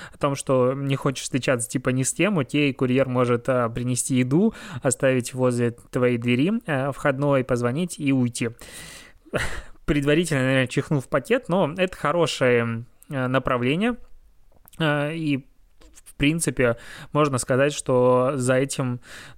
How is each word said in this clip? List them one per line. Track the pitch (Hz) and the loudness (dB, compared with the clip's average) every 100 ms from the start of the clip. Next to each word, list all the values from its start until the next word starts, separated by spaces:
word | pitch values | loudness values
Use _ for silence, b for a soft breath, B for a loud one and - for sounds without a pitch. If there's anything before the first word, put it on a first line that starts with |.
| B | B
о | - | -4
том, | 147 139 | -2 -2
что | - 131 127 | 0 2 2
не | 135 139 135 | 0 -2 -2
хочешь | 147 131 | -2 -4
встречаться, | - 139 135 127 - | -4 -2 0 0 -2
типа, | 135 131 | -4 0
ни | 127 | 0
с | 131 | 0
кем, | - 175 190 | 0 0 0
окей, | 131 147 143 | 0 0 0
курьер | 123 127 127 131 | 0 0 2 2
может, | 127 123 120 - | 2 2 0 0
э, | 127 117 | 0 0
принести | 120 123 123 - 131 | -2 -4 -2 0 0
еду, | 127 147 220 B B 127 | 2 2 2 B B -6
оставить | 139 - 135 131 120 | -2 0 2 2 0
возле | 127 127 120 120 | 0 0 2 0
твоей | 113 - 135 123 123 | -2 -6 0 2 2
двери, | 120 123 160 226 - | 2 2 2 0 -2
э, | 139 139 | -2 -2
входной, | 131 147 135 143 139 | -2 -2 0 2 2
позвонить | 123 123 120 131 180 - | 2 0 0 -2 -4 -4
и | 139 | 0
уйти. | 135 120 117 120 117 B B B B B - - | 2 0 -2 -6 -6 B B B B B -20 -8
<laughs> | - - - - - - | -4 -4 -6 -10 -8 -2
Предварительно, | 151 143 151 175 143 | 0 2 2 2 0
наверное, | 131 135 127 | 2 2 0
чихнув | - - 147 - | -2 0 -2 0
в | |
пакет, | 147 - 247 - | -4 0 -2 0
но | 175 156 175 | 0 0 0
это | 185 - | -4 -2
хорошее, | 143 170 156 - 131 123 117 113 117 - - | -2 0 0 2 2 2 2 -4 -8 -18 -10
э, | 139 127 | -4 -2
направление. | 131 131 127 120 156 220 247 - - - - - - - - | 0 0 0 0 0 -2 -4 -10 -20 -20 -20 -20 -20 -16 -4
Э, | 160 147 147 165 | 0 0 -2 -4
и | 156 135 - - _ - - - - | -2 -2 -4 -20 _ -20 -20 -20 -18
в | - | 0
принципе, | 143 165 160 127 123 117 B B B | 0 2 0 2 2 0 B B B
можно | 147 151 127 | 2 2 2
сказать, | - 127 143 | 0 2 2
что | 147 - 127 123 127 127 127 | 0 0 4 4 4 2 0
за | 123 | 2
этим, | 131 139 - 127 123 B B B | 2 0 -2 -4 -6 B B B